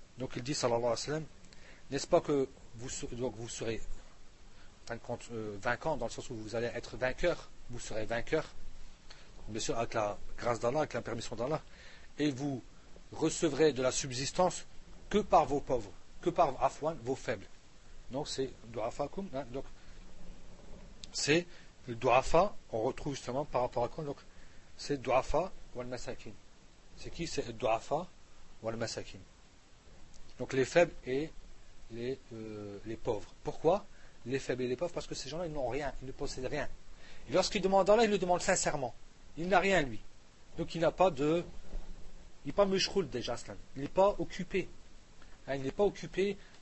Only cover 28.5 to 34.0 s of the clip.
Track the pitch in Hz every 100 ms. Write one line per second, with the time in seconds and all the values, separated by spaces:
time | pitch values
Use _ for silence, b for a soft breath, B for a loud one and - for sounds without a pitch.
28.5 | - 110 113 113 - 101 98 85 - -
29.5 | - - - - - - - - - 123
30.5 | 131 127 170 170 - - 131 156 - -
31.5 | - - - - 117 120 135 - 113 110
32.5 | 107 104 101 - 113 - 104 - - -
33.5 | - 156 202 - b